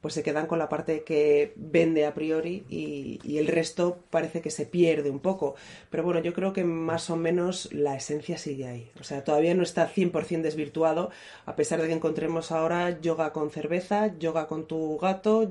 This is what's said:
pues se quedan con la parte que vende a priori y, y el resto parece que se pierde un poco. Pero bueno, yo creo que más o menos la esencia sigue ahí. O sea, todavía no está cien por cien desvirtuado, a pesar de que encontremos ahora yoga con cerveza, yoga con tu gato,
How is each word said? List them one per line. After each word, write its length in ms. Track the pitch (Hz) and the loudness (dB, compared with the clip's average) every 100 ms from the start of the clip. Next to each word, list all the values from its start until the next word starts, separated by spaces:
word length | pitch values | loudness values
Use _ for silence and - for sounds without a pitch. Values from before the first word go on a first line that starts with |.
pues 140 | 156 | -8
se 80 | 151 | -4
quedan 240 | 151 147 160 | -2 -2 0
con 140 | 165 | 0
la 80 | 151 | 0
parte 340 | 151 160 156 | -2 -2 -4
que 500 | - 156 147 147 147 - | 0 4 6 6 4 -2
vende 500 | 156 160 165 160 147 | 0 4 4 4 2
a 80 | |
priori 500 | - 156 160 165 185 - | 0 -2 -2 -2 -6 -8
y, 500 | 165 151 147 131 - | -8 -6 -6 -8 -10
y 140 | - 151 | -4 0
el 100 | 156 | 2
resto 500 | 165 160 - 175 175 - | 2 0 0 0 0 -2
parece 300 | 165 160 165 | -2 -2 -4
que 100 | 160 | -4
se 120 | - | -6
pierde 460 | 147 175 170 151 143 | -2 4 4 4 0
un 80 | 139 | -2
poco. 380 | 175 190 143 139 - - - | -2 0 -2 -4 -14 -20 -8
Pero 140 | 160 | -2
bueno, 160 | 170 170 | 0 0
yo 120 | 165 | 0
creo 180 | 175 190 | -2 -2
que 100 | 190 | 0
más 480 | 175 165 165 165 - | 0 0 -2 -2 -2
o 60 | 165 | -2
menos 520 | 165 175 175 180 - | 0 2 0 -2 -6
la 240 | - 143 135 | -2 -2 -2
esencia 420 | - 151 151 165 | -4 -6 -4 -8
sigue 300 | - 135 127 | -6 -8 -8
ahí. 220 | 120 117 - | -10 -14 -16
O 20 | |
sea, 220 | - 143 | -10 -6
todavía 320 | 139 151 165 180 | 0 4 6 4
no 80 | |
está 240 | 170 - 165 | 2 2 0
cien 220 | - 180 | 2 0
por 100 | 170 | 0
cien 160 | - 170 | -2 -2
desvirtuado, 680 | 160 151 147 160 160 156 185 - - - - | -2 -2 -4 2 2 2 -2 -6 -20 -18 -8
a 100 | - | -2
pesar 260 | 147 165 | 0 0
de 60 | 160 | 0
que 60 | |
encontremos 580 | 165 160 156 160 165 165 | 0 0 -2 -2 -2 -2
ahora 480 | 160 165 175 175 170 | 0 2 2 0 0
yoga 320 | 165 160 156 | 0 0 0
con 180 | 156 151 | -2 -4
cerveza, 680 | 156 151 175 180 208 214 170 | -4 -2 -2 0 2 0 0
yoga 260 | 165 165 156 | -2 0 -2
con 200 | 156 156 | -4 -4
tu 300 | 160 156 156 | -4 -2 0
gato, 520 | 180 190 214 220 220 | 0 2 4 4 2